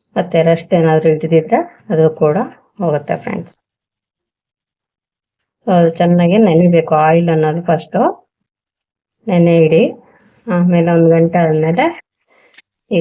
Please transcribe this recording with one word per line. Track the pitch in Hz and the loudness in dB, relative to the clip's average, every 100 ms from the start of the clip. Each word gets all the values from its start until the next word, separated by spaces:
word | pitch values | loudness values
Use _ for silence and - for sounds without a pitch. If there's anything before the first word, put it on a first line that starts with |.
| _ 185 | _ -8
ಮತ್ತೆ | 180 165 165 | -4 0 0
ರಸ್ಟ್ | 170 175 175 | -2 -2 0
ಏನಾದ್ರೂ | 160 160 160 156 | 2 2 0 -2
ಇದ್ದಿದ್ರೆ | 160 165 160 254 339 - - | 0 0 0 -2 -4 -14 -4
ಅದು | 160 160 156 | 0 0 0
ಕೂಡ | 151 170 254 - _ - | -2 -2 -6 -12 _ -8
ಹೋಗುತ್ತೆ | 175 147 147 165 | -4 -4 -6 -8
ಫ್ರೆಂಡ್ಸ್. | - - - - _ _ _ _ _ _ _ _ _ _ _ _ _ _ _ _ _ _ _ _ | -8 -10 -12 -20 _ _ _ _ _ _ _ _ _ _ _ _ _ _ _ _ _ _ _ _
So | 240 175 | -2 0
ಅದು | 170 165 | 2 0
ಚೆನ್ನಾಗಿ | 175 175 170 208 208 | 0 2 2 2 2
ನೆನಿಬೇಕು, | 160 180 170 160 156 156 | 4 4 2 0 0 2
ಆಯಿಲ್ | 170 170 160 | 2 0 0
ಅನ್ನೋದು | 156 165 170 | -2 -2 -4
ಫಸ್ಟು | 156 - 180 302 - _ _ _ _ _ _ _ _ _ _ 220 | -4 -4 -2 -2 -4 _ _ _ _ _ _ _ _ _ _ -4
ನೆನೆ | 175 170 170 156 | 0 2 2 2
ಇಡಿ. | 165 277 - _ _ _ _ 233 175 | 2 0 -4 _ _ _ _ -6 -2
ಆಮೇಲೆ | 180 175 170 170 | 0 0 2 2
ಒಂದ್ | 165 | 2
ಗಂಟೆ | 165 165 175 160 | 2 2 0 0
ಆದ್ಮೇಲೆ | 156 156 175 320 - - _ _ _ _ - - _ _ | 0 -2 -2 -2 -4 -16 _ _ _ _ -20 -20 _ _
ಈ | 180 | -4